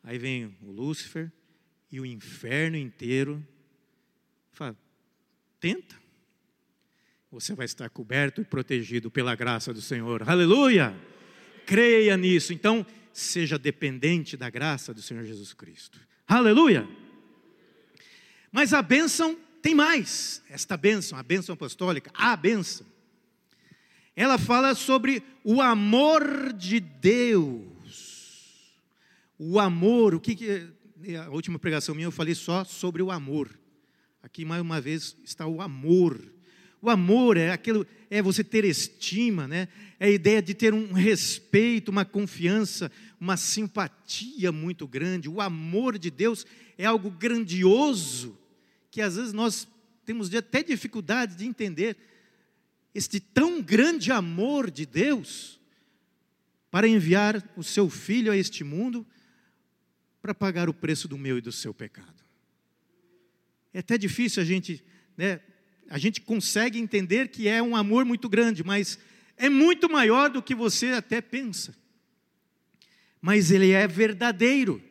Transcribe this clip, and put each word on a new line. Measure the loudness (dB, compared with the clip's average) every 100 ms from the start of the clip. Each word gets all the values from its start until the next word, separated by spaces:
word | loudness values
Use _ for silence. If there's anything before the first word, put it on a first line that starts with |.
Aí | -14 -10
vem | -8 -8 -10 -16
o | -20
Lúcifer | -10 -10 -10 -12 -12 -14 _ _ _ _ _ _
e | -14
o |
inferno | -14 -14 -18 -16 -6 -4 -4 -4
inteiro | -10 _ -4 -2 -2 -6 -14 _ _ _ _ _ _ _ _ _ _
fala, | _ -14 -14 _ _ _ _ _ _ _ _
"Tenta." | -6 -6 -10 -20 _ _ _ _ _ _ _ _ _ _ _ _ _
Você | -12 -10
vai | -8
estar | -8 -10 -14
coberto | -14 -6 -2 -2 -4
e |
protegido | -6 -6 -4 -6 -4 -6 -4
pela | -4 -2
graça | -2 -4 -4 -6
do | -12
Senhor. | -8 -8 -6 -6 0
Aleluia! | 2 6 6 6 6 2 -4 -20 -20 -20 -20 -20 -20
Creia | 0 4 6 6 6 4
nisso. | 4 2 2
Então, | -2 2 2 -2 -14 _
seja | -12 -6 -4 -2 -2
dependente | -4 -4 -6 -2 0 0 -2 -10
da | -12
graça | -6 -4 -4 -8
do | -16
Senhor | -12 -12
Jesus | -12 -14 -16
Cristo. | -20 -20 -20 -20 -20 _ _ 0
Aleluia! | 4 6 6 6 6 0 -14 -20 -20 _ _ _ _ _ _ _ _ -20 -20 _ _ _
Mas | 0 4
a | 2
bênção | 4 4 4 0 0 -2 -12 _ 2
tem |
mais. | 4 4 2 0 -6 -8 -12 _
Esta | -12 -8 0
bênção, | 2 2 -2 -12
a |
bênção | -4 -4 -4
apostólica, | -10 -12 -6 -4 -4 -8
a | -2 0 2
bênção. | 0 0 -4 -10 -16 _ _ _ _ _ _ _ _ _ _ _ _ 0
Ela | 2 2
fala | 4 4 4
sobre | 0 2 2 2 -2 -6 _
o | 0 4
amor | 4 4 4 6 6 4 2 -4 -6
de | -8 -2 -2
Deus. | -4 0 2 4 4 2 2 -4 -12 -20 -20 -20 -20 -20 -20 -20 -20 _ _ _ _ _ _ _ _ _
O | 0 2
amor, | 2 2 2 6 4
o | 2
que | -4
que, | -6 -6 -6 -8 _ _ _ -14 -14
a | -10
última | -10 -8 -6
pregação | -2 -2 -4
minha | -6 -8
eu |
falei | -6 -4
só | -4 -2 -4
sobre | -4 -8 -8 -4
o | -4
amor. | -6 -6 -6 -6 -10 _ _ _ _ _ _
Aqui, | -20 -14
mais | -8 -6
uma | -4 -6
vez, | -6 -8 -8 -16
está | -18 -10 -8
o | -8
amor. | -8 -8 4 6 6 0 -12 _ _ _ _ _
O | 2
amor | 2 6 6 6 6
é | 2
aquilo, | -2 -2 -2 -2 _ _
é | -2
você | 0 0
ter | 0 2
estima, | 2 0 -4 _ -6 -2 0 0 -4
né? | -6 -6 -12 -20 _
É | 2
a |
ideia | 4 4 2
de | 0
ter | 0 2
um | 2 0
respeito, | 2 2 2 -2 -8 _ 2 4 0 -2
uma | -2
confiança, | -2 -4 -6 -4 0 0 -2 -6 -10 -12 -20 _
uma | -4 -2
simpatia | -2 -4 -4 -4 -6 _ _ -12 -12 -4 -4
muito | -4 -8 -8 -10
grande. | -8 -6 -6 -8
O | -6
amor | -6 -6 -6 -2 -2 -4
de | -8
Deus | -2 -2 -2 -10 -20 _ -4
é | 0
algo | 0 -2
grandioso, | -6 -2 -2 -2 2 6 6 4 0 -6 -10 -12 -18 _ _ _ _ _
que | -6
às | -4 -4
vezes | -6
nós | -2 -2 -4 -12 _ _ _
temos | -10 -8 -4
de-, | -6
até | -4 -6
dificuldade | -4 -6 -6 -12 -4 -2 -2 -6
de |
entender. | -10 -8 -8 -4 -6 -6 _ _ _ _ _ _ _ _ _
Este | -10 -6 -8
tão | _ 0 2 0
grande | 0 4 4 2 0
amor | -2 -2 -4 -2 -2 -4
de | -8 -8
Deus | -2 0 0 -6 -16 -18 -20 _ _ _ _ _ _ _ _ _ _ _
para | 2 6
enviar | 4 4 4 4 0 -8
o | -14
seu | -4 0 0
Filho | -2 -4 -2 0
a | 0
este | -2 -6
mundo | -8 -6 -6 -6 -12 _ _ _ _ _ _ _ _ _ _ _
para | -12
pagar | -4 -4 -2 -4
o |
preço | -4 -4 -4 -6
do | -10
meu | -6 -6
e |
do | -6
seu | -12 -12
pecado. | -14 -18 -20 -20 _ _ _ _ _ _ _ _ _ _ _ _ _ _ _ _
É | -14
até | -4 -2
difícil | -2 -2 -2 -2
a | -2
gente, | -2 -4 -14 _ _ _
né, | -6 -6 -6 _ _ _ _ -12
a | -4
gente | -4 -4
consegue | -6 -4 -2 -2 -2 -4
entender | -4 -4 0 -2 -2
que | -4 -2
é | 0
um | 0 0
amor | 2 2 2
muito | -2 -2
grande, | 2 2 0
mas | -2 -2 -4 -8 _ _ _ _
é | 2
muito | 6 6 4 2
maior | 4 4 4 4
do | 0
que | -6
você | -2 -2 0 -2
até | -2 -4 -6
pensa. | -6 -8 -8 -10 -12 -16 _ _ _ _ _ _ _ _ _ _ _ _ _ _
Mas | 2 2 6
ele | 6 6
é | 6 4
verdadeiro | 2 0 2 -2 2 2 4 0 -2 -8